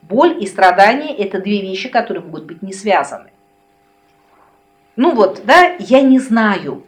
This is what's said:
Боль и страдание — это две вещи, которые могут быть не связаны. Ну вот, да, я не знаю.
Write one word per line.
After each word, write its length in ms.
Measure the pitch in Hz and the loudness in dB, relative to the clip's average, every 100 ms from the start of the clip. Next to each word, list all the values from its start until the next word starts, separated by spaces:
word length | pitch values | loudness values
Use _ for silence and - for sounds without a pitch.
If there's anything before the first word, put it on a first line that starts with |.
Боль 420 | _ 226 330 320 | _ 0 0 0
и 20 | 196 | -8
страдание — 680 | - 190 180 202 262 302 226 | 0 2 4 4 2 -6 -8
это 220 | 190 196 | -6 -6
две 220 | 190 208 | -4 -4
вещи, 260 | 190 190 254 | -4 -10 -4
которые 340 | 240 - 190 | -4 -4 -10
могут 220 | 175 156 | -12 -18
быть 180 | 151 170 | -18 -16
не 120 | 190 | -16
связаны. 580 | 190 214 175 139 98 - _ _ _ _ _ _ _ _ _ _ _ _ _ _ _ _ - | -10 -2 -2 -2 -10 -20 _ _ _ _ _ _ _ _ _ _ _ _ _ _ _ _ -2
Ну 180 | 294 247 | 0 2
вот, 280 | 190 - 208 | 0 0 2
да, 300 | 330 349 - | 4 4 0
я 220 | - 262 | 2 4
не 180 | 269 262 | 6 2
знаю. 640 | - 220 220 190 147 - | 2 0 2 0 -4 -12